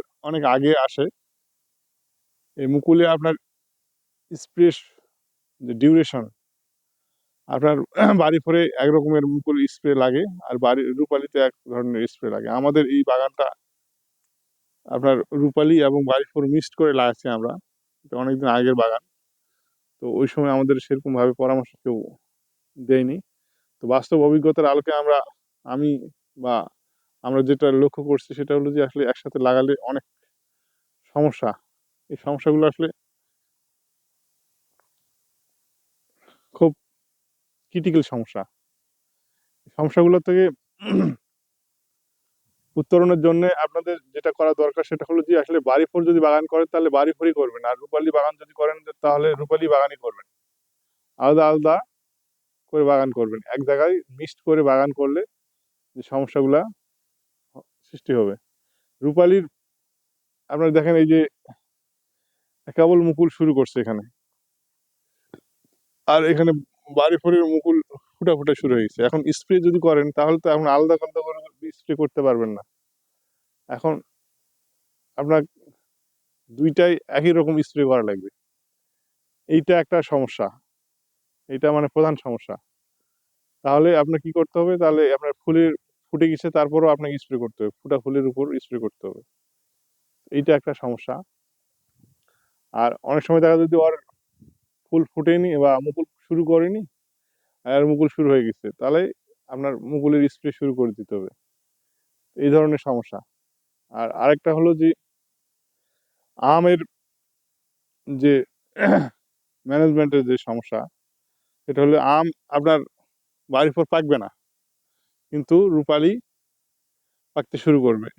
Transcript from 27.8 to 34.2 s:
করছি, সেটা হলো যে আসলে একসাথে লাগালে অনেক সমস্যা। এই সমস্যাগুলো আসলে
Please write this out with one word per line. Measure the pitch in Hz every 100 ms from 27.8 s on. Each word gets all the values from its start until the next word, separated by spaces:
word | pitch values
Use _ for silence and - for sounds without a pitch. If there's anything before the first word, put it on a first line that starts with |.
| 143 -
করছি, | 143 139 -
সেটা | 135 143
হলো | 147 143
যে | 147
আসলে | 135 143
একসাথে | 123 127 143 135
লাগালে | 127 127 135 139
অনেক | 120 135 - _ _ _ _ _ _ _ _ _ _ 147
সমস্যা। | 151 - 120 101 _ _ _ _ -
এই | 147
সমস্যাগুলো | - 143 - 151 156
আসলে | - 160 - _ _ _ _ _ _ _ _ _ _ _ _